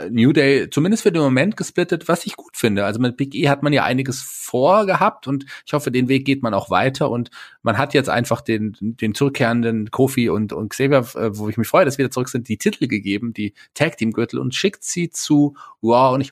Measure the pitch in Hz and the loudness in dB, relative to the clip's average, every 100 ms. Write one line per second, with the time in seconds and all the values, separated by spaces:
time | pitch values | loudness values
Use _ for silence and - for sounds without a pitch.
0 | 82 117 120 160 139 135 82 - 170 220 | -4 2 4 6 4 4 2 0 2 2
1 | 214 165 143 127 175 - - - 175 175 | 2 2 2 2 2 -2 -6 -2 -2 -2
2 | - 170 - - - - 117 98 101 110 | 0 -2 -2 -14 -16 -2 0 2 0 0
3 | 127 - 135 110 139 139 147 139 80 127 | -2 -2 -4 0 0 2 2 2 2 0
4 | 131 - - - - 123 139 202 202 180 | -2 -6 -10 -14 -6 0 4 4 4 2
5 | 202 - - 139 139 - - 147 143 123 | 0 -2 -4 -6 -6 -18 -6 -4 -2 0
6 | 127 135 135 135 120 98 - 90 127 135 | 2 2 2 0 0 -2 0 2 2 0
7 | 143 117 120 - - _ 117 107 147 143 | -2 -2 -6 -10 -20 _ -2 0 0 0
8 | - 110 123 117 - 110 107 98 104 120 | 2 0 0 -2 -2 -2 -2 -6 -8 -4
9 | 110 107 143 139 117 117 117 113 104 - | -4 0 -2 0 0 0 0 -2 -2 0
10 | 131 131 117 92 104 78 104 - 135 139 | 0 2 0 0 -2 -4 -6 -2 2 2
11 | 117 - 113 104 107 110 110 165 160 127 | 0 -4 -4 -4 -4 -2 2 4 2 2
12 | 127 - 123 127 113 107 208 208 120 107 | -2 -2 -4 -4 -4 -2 -2 -2 -2 -2
13 | 98 101 117 110 104 - - - 156 - | -2 -4 -4 -6 -8 -8 -14 -4 -4 -2
14 | 110 107 117 127 127 131 208 - - - | -4 -2 -2 -2 -4 -2 -2 -2 -8 -6
15 | 170 - - 147 143 143 - - 110 120 | -6 -4 0 4 2 0 -20 -6 2 4
16 | 131 131 135 | 4 2 -2